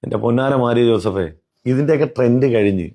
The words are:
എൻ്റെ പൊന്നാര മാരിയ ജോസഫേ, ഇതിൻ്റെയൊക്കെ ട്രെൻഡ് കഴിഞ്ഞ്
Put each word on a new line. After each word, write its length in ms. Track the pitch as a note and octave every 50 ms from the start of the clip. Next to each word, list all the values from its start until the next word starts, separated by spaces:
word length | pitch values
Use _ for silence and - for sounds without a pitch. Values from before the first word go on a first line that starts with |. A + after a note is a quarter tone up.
| -
എൻ്റെ 140 | - - G#2+
പൊന്നാര 300 | A2 A#2 A#2 B2+ C3 C3+ C#3 C3
മാരിയ 220 | B2 A#2+ A#2+ A#2+ A#2+ A#2
ജോസഫേ, 360 | A2+ G#2 F2+ G#2+ F#2 G2 F2+ D#2 D2+ _ _ _ _ _ _ B2
ഇതിൻ്റെയൊക്കെ 380 | C3 C3 D3 C#3+ D#3+ C#3 D#3 C3+ -
ട്രെൻഡ് 300 | - C3 A#2+ A#2+ C3 C3+ C3+ A#2
കഴിഞ്ഞ് 320 | A2 G#2 G2+ G2 F#2 E2+ - -